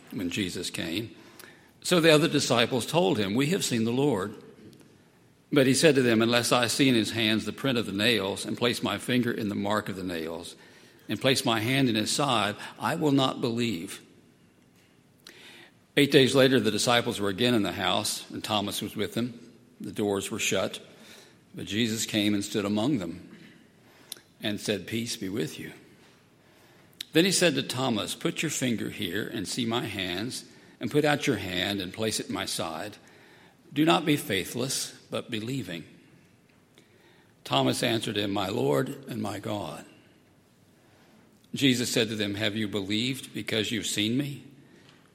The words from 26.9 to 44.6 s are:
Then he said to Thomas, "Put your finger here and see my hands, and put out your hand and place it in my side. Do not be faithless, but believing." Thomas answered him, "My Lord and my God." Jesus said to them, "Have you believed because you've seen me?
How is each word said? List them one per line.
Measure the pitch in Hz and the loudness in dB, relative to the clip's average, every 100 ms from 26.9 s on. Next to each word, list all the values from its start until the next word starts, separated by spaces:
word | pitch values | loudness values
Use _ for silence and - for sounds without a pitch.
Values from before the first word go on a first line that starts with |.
| - - | -20 0
Then | 156 190 | 2 4
he | |
said | 170 175 139 | 4 4 2
to | |
Thomas, | - 123 131 107 87 - | -2 -2 0 0 -2 -4
"Put | 165 170 | -4 -2
your | 151 | -4
finger | - 127 107 107 | -2 -2 -2 -4
here | - 98 95 120 | -6 -4 -4 -6
and | - 92 | -6 -6
see | - 117 | -4 -2
my | 117 117 | -2 -4
hands, | 101 90 90 117 127 - - - - | -4 -4 -4 -6 -8 -12 -20 -20 -12
and | 117 | -2
put | 147 | 0
out | 147 143 - | 2 0 0
your | 107 | -2
hand | 92 90 98 101 | -2 -2 -2 -2
and | 90 | -6
place | - 110 - | -4 -4 -4
it | - | -6
in | |
my | 95 95 | -6 -4
side. | - 85 80 104 - - - - - - _ - | -6 -6 -6 -10 -12 -20 -20 -20 -20 -20 _ -6
Do | 139 | 2
not | 156 175 - | 4 4 4
be | 143 | 0
faithless, | - 98 - 123 131 - - - - | 0 -2 -2 -4 -4 -4 -6 -10 -8
but | 113 - | -8 -6
believing." | 110 110 135 92 85 80 - - - _ _ _ _ _ _ _ _ _ _ _ _ - | -6 -6 -6 -6 -10 -12 -20 -20 -20 _ _ _ _ _ _ _ _ _ _ _ _ 0
Thomas | 135 131 120 | 2 2 2
answered | 127 113 117 104 | 0 0 -2 -2
him, | 104 | -2
"My | 98 95 | -2 -2
Lord | 117 139 139 135 - - | 0 2 2 0 -6 -10
and | 120 | -6
my | 107 101 | -6 -6
God." | 117 104 82 - - - - _ _ _ _ _ _ _ _ _ - - _ _ _ | -6 -6 -6 -10 -16 -20 -20 _ _ _ _ _ _ _ _ _ -20 -20 _ _ _
Jesus | - 135 123 117 | 2 4 4 2
said | - 110 | 0 0
to | 110 | 0
them, | 101 98 | -2 -2
"Have | 110 107 | -2 -2
you | 104 | -2
believed | 104 95 107 123 131 - | -2 -2 0 0 -4 -8
because | 113 107 113 98 | -10 -4 -2 -2
you've | 110 87 | -4 -4
seen | - 107 123 | -2 0 0
me? | 143 135 - - | -4 -8 -16 -20